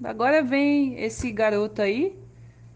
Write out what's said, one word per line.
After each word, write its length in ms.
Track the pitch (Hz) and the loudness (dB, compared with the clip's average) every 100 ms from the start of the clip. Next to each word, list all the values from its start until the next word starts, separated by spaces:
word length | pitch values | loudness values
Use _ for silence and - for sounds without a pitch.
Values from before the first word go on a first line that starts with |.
Agora 400 | 233 220 254 311 | -8 -2 2 2
vem 560 | 254 277 285 285 269 - | 2 2 4 2 0 -2
esse 320 | 220 220 247 | -6 -4 -6
garoto 500 | 208 220 208 214 214 | 0 2 2 0 0
aí 360 | 196 226 381 - - - - - - | 0 0 -2 -4 -16 -20 -20 -20 -20